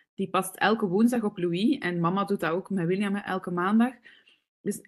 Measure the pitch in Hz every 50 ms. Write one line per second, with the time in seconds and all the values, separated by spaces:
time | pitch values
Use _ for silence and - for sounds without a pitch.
0 | _ _ _ - 196 175 - 185 185 - - - - 190 220 226 226 190 170 202
1 | 233 240 254 233 214 208 202 - 170 175 170 180 202 247 285 - - 175 175 170
2 | 165 165 185 196 196 196 202 202 - 160 160 185 185 - 196 190 165 165 185 196
3 | 208 202 196 202 - - 185 190 - 190 175 175 175 190 214 226 233 254 247 -
4 | _ - - - _ _ _ _ _ _ _ _ - - 202 - -